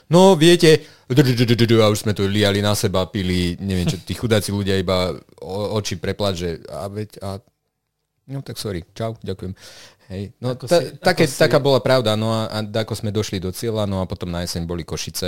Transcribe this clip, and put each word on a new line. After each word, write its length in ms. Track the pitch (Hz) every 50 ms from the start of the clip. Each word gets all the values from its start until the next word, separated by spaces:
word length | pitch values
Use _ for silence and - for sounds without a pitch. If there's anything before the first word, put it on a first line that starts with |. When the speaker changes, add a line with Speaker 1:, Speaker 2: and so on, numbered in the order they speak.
| _
Speaker 1:
„No, 280 | - 156 175 190 196 190
viete,“ 520 | 147 151 170 175 170 175 156 156 143 - - - _ _
a 880 | - 127 135 147 127 123 113 127 113 120 107 117 110 117 113 110 104
už 80 | 107 104
sme 140 | - 110 98
to 80 | - 101
liali 340 | 98 101 104 104 101 98 101
na 160 | 101 104 104
seba, 320 | - - 101 90 95 92
pili, 520 | - - 104 92 90 92 90 90 87 87 -
neviem 280 | 95 98 95 90 87
čo, 120 | - - 85
tí 160 | - - 90
chudáci 360 | - - 113 113 107 - -
ľudia 280 | 101 101 98 95 95 95
iba 320 | 92 92 95 92 92 90 73 - - _ _
o-, 320 | - - 82 92 101 104 92 104
oči 240 | 110 104 - 101 87
preplať, 360 | - 95 95 - 104 101 95
že 140 | 82 90 87 82 - -
a 220 | - - 71 87
veď, 240 | 101 98 107 107 104 - -
a 220 | - 98 95 101 - _ _ _ _ _ _ _ _ _ _ _ _ _ _ _ _
no 140 | - 135 139
tak 140 | 135 - -
sorry, 320 | - - 110 98 85 80 - _
čau, 240 | - 110 113 113 -
ďakujem. 340 | - 95 95 - - 92 95 - - - - - - - _ _ _
Hej, 260 | - 95 92 101 - -
no 160 | _ 120 123 127
Speaker 2:
Ako 100 | - -
Speaker 1:
ta-, 140 | 120 175 170
Speaker 2:
si, 160 | 135 - -
Speaker 1:
také, 280 | - - 180 180 - 170
Speaker 2:
ako 60 | 143 -
si 40 | -
Speaker 1:
taká 200 | 160 - 165 143
bola 220 | 131 139 135 123
pravda, 320 | - 131 131 131 117 107 107
no 160 | 107 110 113
a, 160 | 113 110 110
a 120 | - - 110
ako 320 | 107 101 104 113 110 - 110
sme 160 | - - 107
došli 320 | 98 110 104 - - 95
do 80 | 85 92
cieľa, 320 | 90 - - 117 107 110 104
no 140 | 101 98 95
a 80 | 92
potom 240 | 85 - - - 87
na 160 | 85 85 87
jeseň 160 | 85 - 90
boli 240 | 85 82 87 85 78
Košice 400 | - 87 80 - - 80 - 92